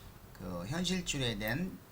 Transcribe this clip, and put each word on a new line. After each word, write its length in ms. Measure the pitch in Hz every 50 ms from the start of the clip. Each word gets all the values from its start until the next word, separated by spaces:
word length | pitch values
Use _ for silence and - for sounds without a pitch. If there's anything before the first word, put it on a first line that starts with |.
| - - - - - - -
그 320 | - 95 90 90 87 87
현실 380 | 104 143 180 180 175 185 180 170
치료에 320 | - - 139 127 117 107
대한 400 | 101 107 110 120 160 185 185 - - - -